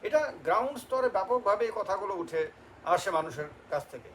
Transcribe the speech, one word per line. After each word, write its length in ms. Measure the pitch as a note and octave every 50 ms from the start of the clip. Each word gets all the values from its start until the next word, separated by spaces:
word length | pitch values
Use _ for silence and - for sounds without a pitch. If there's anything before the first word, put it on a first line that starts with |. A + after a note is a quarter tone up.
এটা 300 | - G#3+ D4+ D4+ D4+ C4+ - E3 C#3
গ্রাউন্ড 340 | D#3+ F3+ A3 B3 C4+ D4 B3+
স্তরে 300 | - - B3+ C4 C4 B3
ব্যাপকভাবে 560 | - F#3+ F#3+ - B3 B3 A#3+ A#3 A#3 G#3+ A#3+
এই 80 | A3 -
কথাগুলো 400 | A3 G3 F#3 F#3+ F#3+ G3+ G3 F#3+
উঠে 360 | F3 E3 - E3 D#3+ D#3 D#3 - - - - - - -
আসে 260 | D#3+ F3+ - - G3
মানুষের 340 | F3 D#3+ D#3 - B2 C3+ D3+ D3 - - - -
কাছ 120 | D3+ C#3+ C#3 -
থেকে। 180 | - B2 A2 G2